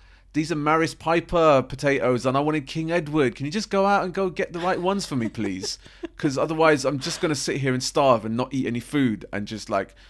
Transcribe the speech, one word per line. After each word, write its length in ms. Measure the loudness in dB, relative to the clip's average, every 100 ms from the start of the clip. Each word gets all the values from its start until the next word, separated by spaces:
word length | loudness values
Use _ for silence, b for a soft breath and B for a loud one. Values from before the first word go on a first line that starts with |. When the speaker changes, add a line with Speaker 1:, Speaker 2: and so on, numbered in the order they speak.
| B B _
Speaker 1:
these 180 | -4 -2
are 40 | 0
Maris 380 | 2 2 2
Piper 680 | -2 0 0 2 4 6 6
potatoes 640 | 4 -2 0 2 2 2 2
and 80 | 2
I 40 |
wanted 260 | 2 0 -2
King 240 | -4 -2
Edward. 440 | -2 0 2 2 0
Can 100 | -4
you 40 |
just 180 | -4 -2
go 140 | 0 2
out 160 | 2
and 100 | 0
go 160 | -2 -2
get 220 | -2 -4
the 60 | -2
right 200 | -2 0
ones 260 | 0 -2 -2
for 80 | -2
me, 140 | -2
please? 500 | -2 -4 -4 -6 -10 -14 -16
Speaker 2:
<laughs> 200 | -16 -4
Speaker 1:
'Cause 200 | -2 0
otherwise 460 | 0 2 2 2 0
I'm 140 | -4
just 220 | -4 -4
gonna 120 | -2
sit 240 | -2 -4 -2
here 120 | -2
and 80 | -2
starve 420 | -2 2 4 4 2
and 100 | -4
not 160 | -4
eat 140 | -2 -2
any 140 | -4
food 440 | -2 0 0 -2 -6
and 160 | -8 -8
just, 220 | -10 -4
like, 260 | -2 -2 b